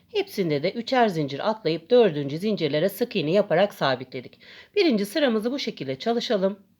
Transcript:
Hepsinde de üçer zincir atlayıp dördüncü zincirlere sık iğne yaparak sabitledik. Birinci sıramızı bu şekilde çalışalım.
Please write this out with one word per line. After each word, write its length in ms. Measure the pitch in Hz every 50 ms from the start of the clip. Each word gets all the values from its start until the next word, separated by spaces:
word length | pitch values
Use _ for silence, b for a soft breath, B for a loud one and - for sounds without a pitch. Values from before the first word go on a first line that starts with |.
| b _
Hepsinde 540 | - 415 381 - - 220 185 165 147 139 143
de 80 | -
üçer 360 | - 240 226 - 262 254 233
zincir 420 | 214 175 160 151 131 139 139 - 214
atlayıp 400 | 220 - - 160 165 160 - -
dördüncü 480 | 240 247 233 196 147 147 139 139 143
zincirlere 520 | 160 190 220 208 - 165 143 139 151 170 196
sık 260 | 190 - 247 233 -
iğne 160 | 196 143 151
yaparak 420 | 175 208 202 - 156 170 202 202 -
sabitledik. 680 | - 165 139 131 123 131 - - 131 120 139 - B B B B B B B -
Birinci 300 | 415 381 330 226 190 202
sıramızı 460 | 196 - 320 294 254 220 220 202 247
bu 80 | 277 277
şekilde 400 | - 226 - - 147 135 135 131
çalışalım. 600 | - 220 233 240 226 - 233 196 185 196 208 - _ _ _